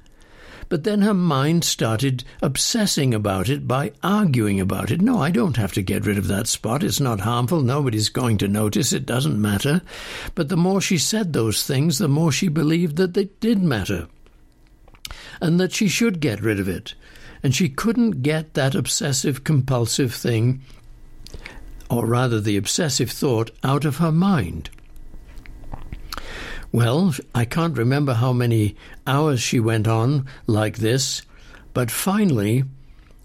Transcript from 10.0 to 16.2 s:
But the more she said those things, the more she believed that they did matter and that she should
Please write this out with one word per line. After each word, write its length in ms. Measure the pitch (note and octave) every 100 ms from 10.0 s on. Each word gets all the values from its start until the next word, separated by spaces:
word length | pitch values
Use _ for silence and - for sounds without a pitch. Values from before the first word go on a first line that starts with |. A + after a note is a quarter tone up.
| - - -
But 140 | - D3+
the 80 | F3
more 240 | F3 G3
she 180 | - E3+
said 360 | - A3 G3
those 300 | C#3 A2+ G2
things, 340 | - C3 D#3+ C3
the 100 | -
more 240 | C#3 E3
she 160 | B2+ F#3+
believed 480 | D3+ D3 E3 F3 D3
that 200 | F#3 F#3+
they 100 | G3 -
did 200 | A3 G#3
matter 460 | F3 A#2 F2+ F#2 E2 - - - - _ - - - - - - - -
and 180 | E3+ E3+
that 140 | F#3
she 160 | - G#3
should 320 | - A#3 F3+